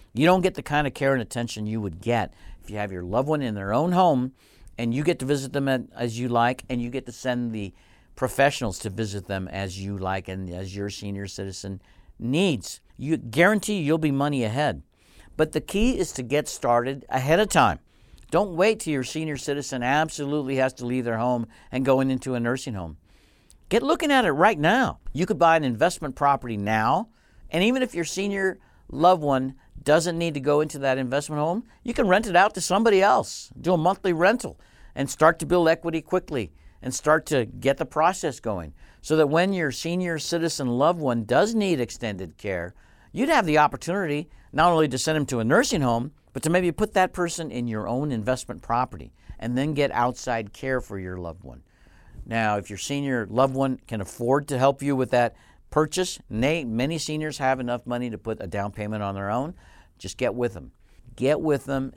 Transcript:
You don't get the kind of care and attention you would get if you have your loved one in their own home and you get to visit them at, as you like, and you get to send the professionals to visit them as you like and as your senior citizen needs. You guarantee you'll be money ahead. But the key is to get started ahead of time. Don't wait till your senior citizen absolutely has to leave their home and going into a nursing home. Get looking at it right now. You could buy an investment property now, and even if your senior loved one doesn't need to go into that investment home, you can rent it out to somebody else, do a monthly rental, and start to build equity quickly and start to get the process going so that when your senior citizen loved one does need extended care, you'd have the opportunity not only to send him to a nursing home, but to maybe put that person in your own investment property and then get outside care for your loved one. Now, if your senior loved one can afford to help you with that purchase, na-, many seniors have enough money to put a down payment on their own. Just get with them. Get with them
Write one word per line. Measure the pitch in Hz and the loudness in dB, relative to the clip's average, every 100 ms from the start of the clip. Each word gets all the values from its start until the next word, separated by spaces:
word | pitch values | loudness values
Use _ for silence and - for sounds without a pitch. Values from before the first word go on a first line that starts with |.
| - | -8
You | 110 160 | 2 4
don't | 185 | 4
get | 185 | 2
the | 190 | -2
kind | - 151 143 | -4 -2 -2
of | |
care | - 139 | -2 0
and | 135 | 0
attention | 107 123 117 107 107 | -2 -6 -6 -6 -6
you | 110 | -4
would | 101 82 | -4 -6
get | 110 117 95 - - - | -2 -2 -2 -10 -20 -18
if | - | -12
you | 104 | -8
have | 104 | -6
your | 92 | -6
loved | 87 113 143 | -2 0 0
one | 151 | 0
in | 127 | -2
their | 104 98 | -4 -2
own | 117 170 | 0 2
home | 180 180 131 127 - _ - - - | 4 4 4 0 -6 _ -20 -16 -6
and | 117 | -4
you | 123 | 0
get | 151 170 | 0 0
to | |
visit | 135 143 135 | 0 -2 -2
them | 143 139 | -4 0
at, | 131 - - | -2 -4 -8
as | 120 113 | -6 -4
you | 123 | 0
like, | 120 120 131 - | 2 2 0 -6
and | 123 | -6
you | 120 | -4
get | 127 123 | -6 -8
to | |
send | - 131 123 120 | -8 -4 -2 -4
the | 110 98 - _ _ _ | -6 -8 -12 _ _ _
professionals | - 127 - 139 - 113 90 | -4 -2 2 2 2 -4 -4
to | 107 | -6
visit | 98 107 101 92 | -4 -6 -6 -6
them | 95 92 | -6 -6
as | 98 98 95 | -6 -6 -6
you | 98 101 | -8 -4
like | 92 95 95 | -4 -4 -6
and | 95 92 | -8 -8
as | 87 95 101 | -10 -10 -8
your | 101 | -8
senior | - 104 98 98 | -8 -8 -8 -8
citizen | - 98 95 98 98 _ - - - | -10 -10 -10 -10 -10 _ -20 -20 -10
needs. | 120 147 190 120 - - _ - | -2 2 2 0 -6 -16 _ -10
You | 143 160 | -4 -4
guarantee | 117 120 180 214 - 202 | -2 4 4 4 0 -2
you'll | 147 160 | 0 2
be | 156 | 2
money | 139 143 139 | 0 0 0
ahead. | 110 120 147 76 - _ _ - - - | 0 0 -2 -2 -10 _ _ -20 -6 -2
But | 156 | 0
the | 151 | -2
key | - 196 240 - | -4 0 2 2
is | 180 | -2
to | - | -6
get | 120 143 151 | -2 -2 -2
started | - 131 120 123 139 - | -2 2 2 2 -6 -4
ahead | 131 131 175 | -2 2 2
of | 214 | 4
time. | 175 117 - _ _ - - - | 4 4 2 _ _ -20 -20 -2
Don't | 165 208 165 | 0 0 2
wait | 208 220 | 2 2
till | 165 | -2
your | 143 | -2
senior | 127 156 160 143 | -2 -6 -6 -6
citizen | - 143 135 131 | -4 -4 -4 -4
absolutely | 123 143 160 - 143 151 135 135 | 0 0 0 -4 -4 -2 0 0
has | 131 | 0
to | - 120 | -2 -4
leave | 127 | -2
their | 117 113 | -2 0
home | 123 123 113 - - | 0 0 -4 -12 -8
and | 127 | -2
going | 135 131 135 | 4 4 4
into | 131 135 | 0 -2
a | 123 | -2
nursing | 117 127 - | -2 -2 -4
home. | 104 82 76 _ _ _ _ _ _ - | -8 -8 -12 _ _ _ _ _ _ -2
Get | 220 | 0
looking | 269 359 311 | 2 0 2
at | 269 | 4
it | 202 | 4
right | 143 196 165 | 4 4 4
now. | 156 240 254 - - | 4 4 2 -2 -8
You | 135 185 | -4 -2
could | 180 | 4
buy | 165 165 | 6 6
an | |
investment | 139 113 170 - 147 | 2 2 0 0 -8
property | - 143 139 123 104 | 0 2 2 -2 -4
now, | 101 110 113 160 226 _ _ _ - | 0 2 2 0 -2 _ _ _ -6
and | 170 | 0
even | 214 262 | 2 2
if | 254 | -2
your | 165 | -4
senior | 156 185 202 196 190 - _ _ - | -4 -4 -4 -2 -2 -4 _ _ -10
loved | 135 175 185 | 4 6 6
one | 147 135 131 131 _ - | 4 0 -2 -8 _ -4
doesn't | - 156 165 165 | 2 4 4 -2
need | 170 | -2
to | 147 | -2
go | 135 147 | 2 2
into | 156 143 | 2 -2
that | 135 131 | 0 0
investment | 127 139 147 147 | 0 -2 -2 -2
home, | 151 196 - _ | 0 -2 -6 _
you | - | -6
can | 240 214 | 0 2
rent | 190 220 | 2 4
it | 175 | 4
out | 208 | 4
to | - | 2
somebody | - 190 220 196 | 0 2 6 6
else, | 196 - - - - 117 | 6 4 0 -8 -16 -6
do | 143 | 0
a | 175 | 2
monthly | 165 196 190 | 2 0 0
rental, | 165 180 247 175 - - - - | 4 4 4 -2 -12 -20 -20 -12
and | - 139 | -6 -4
start | - 156 165 | 4 6 6
to | 147 | 2
build | 180 160 | 4 4
equity | 165 170 160 | 2 0 -4
quickly | - 185 - 143 90 - - - | 0 -2 0 -4 -6 -10 -20 -14
and | 123 | -10
start | - 151 160 - | -2 4 4 4
to | 143 110 | 0 -2
get | 101 131 139 | -2 0 0
the | 156 | -2
process | 156 165 190 156 123 | 2 2 2 -4 -4
going | 117 95 78 - - _ | -4 -4 -6 -14 -20 _
so | - 156 | 0 4
that | 147 | 4
when | 160 185 | 4 2
your | 190 156 | 2 -2
senior | - 165 175 180 160 | -2 -4 -2 -2 -4
citizen | - 170 165 - 127 | -2 -2 -2 -2 -2
loved | 120 151 175 | 2 2 2
one | 143 117 | 0 0
does | 110 127 214 | 2 2 2
need | 226 196 156 | 2 0 0
extended | 117 - 113 95 90 - | -2 -6 -8 -6 -10 -8
care, | 104 92 87 - _ _ _ | -6 -4 -6 -12 _ _ _
you'd | - 277 | -4 2
have | 294 175 | 2 4
the | 151 | 4
opportunity | 147 135 - 196 170 147 - - - | 4 2 -4 -2 -2 -4 -6 -14 -6
not | 139 170 | 2 4
only | 165 151 | 6 2
to | 127 | 0
send | - 156 | 0 0
him | 139 | 0
to | 127 | 0
a | |
nursing | 113 180 285 190 | 4 4 4 2
home, | 127 117 135 - _ | 2 0 -2 -12 _
but | 131 | -4
to | 160 | 0
maybe | 175 180 | 2 2
put | - 214 | 0 0
that | 190 180 | 2 0
person | 180 170 175 160 | 0 -4 -4 -6
in | 123 120 | -6 -4
your | 107 104 | -4 -2
own | 123 147 | -2 -2
investment | 117 107 127 - 87 | -2 -2 -2 -4 -10
property | - 117 131 - 57 _ - - | -2 -2 -2 -6 -16 _ -18 -8
and | 117 123 | -4 -2
then | 147 | 0
get | 143 143 | 0 0
outside | - 123 123 - 117 107 | 2 0 -2 -4 -4 -4
care | - 135 127 | -8 -4 -4
for | - 101 | -4 -8
your | 92 90 | -8 -8
loved | 85 85 | -8 -10
one. | 65 64 - _ - - - - - | -16 -18 -20 _ -20 -20 -20 -16 -6
Now, | 113 110 104 | -2 0 0
if | 92 | -4
your | 101 | -10
senior | - 143 139 123 104 | -6 -4 -2 -2 0
loved | 110 135 | 0 0
one | 131 135 127 - | 2 -2 -2 -6
can | 113 | -8
afford | 95 - 120 143 147 | -8 -4 2 2 2
to | 131 | 2
help | 135 139 | 2 2
you | 143 | 0
with | 131 123 | 0 2
that | 123 117 - _ _ - | 2 2 -2 _ _ -4
purchase, | 151 156 - 180 - - | 0 0 0 -4 -6 -8
na-, | 107 131 165 | -2 0 0
many | 120 113 135 165 | -2 -2 -2 -2
seniors | 151 151 156 147 | -4 -4 -4 -2
have | 135 131 | 0 0
enough | 123 120 120 | -2 -4 -4
money | 123 123 | -4 -4
to | 107 | -6
put | 113 107 | -6 -6
a | 92 | -6
down | 101 101 | -6 -6
payment | 104 104 107 | -6 -6 -4
on | 101 | -4
their | 98 98 | -4 -2
own. | 117 151 180 - - _ _ | -2 -4 -10 -20 -20 _ _
Just | - - | -12 -4
get | 123 | -4
with | 117 120 | -2 -4
them. | 107 65 - _ _ - - | -6 -16 -20 _ _ -18 -4
Get | - 151 | 0 0
with | 156 139 | 0 0
them | 139 135 135 | -2 -6 -6